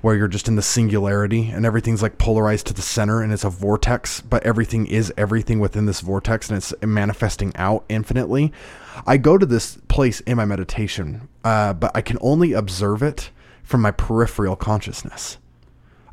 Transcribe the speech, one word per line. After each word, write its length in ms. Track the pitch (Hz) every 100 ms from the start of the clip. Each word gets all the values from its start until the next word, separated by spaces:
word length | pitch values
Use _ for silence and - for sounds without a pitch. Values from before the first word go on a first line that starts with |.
where 140 | 113 107
you're 120 | 104
just 180 | 101 -
in 80 | 110
the 60 |
singularity 880 | 101 - 113 104 98 101 101 113 113
and 120 | 98 113
everything's, 360 | 113 117 110
like, 160 | 110 -
polarized 480 | - 110 107 107 -
to 60 |
the 80 | 98
center 400 | - - 104 113
and 120 | 110
it's 100 | 107
a 60 | 104
vortex, 720 | 90 101 104 - 123 - -
but 200 | - 120
everything 420 | - 110 113 113 107
is 240 | 107 107 -
everything 420 | 104 113 104 110
within 260 | 101 104 104
this 120 | 92
vortex 480 | 85 98 - 113 -
and 60 | 101
it's 160 | - -
manifesting 680 | 110 107 104 104 107 - 98 -
out 260 | 92 107 -
infinitely. 600 | 110 107 123 95 131 151 - - - - - -
I 120 | 139
go 200 | 147 190
to 80 | 190
this 320 | 117 - - -
place 320 | - 131 104
in 160 | - 120
my 80 | 104
meditation, 840 | 98 92 - 104 - 80 107 127 _
uh, 300 | 113 110 104
but 180 | 90 113 113
I 60 |
can 160 | - 120
only 320 | 120 156 175
observe 500 | 107 101 90 101 107
it 260 | 143 143 - - - -
from 200 | - 127
my 100 | 107
peripheral 640 | 101 - 113 117 - 98 92
consciousness. 840 | 110 107 - 82 - - - - _ _ _ _ _ _ -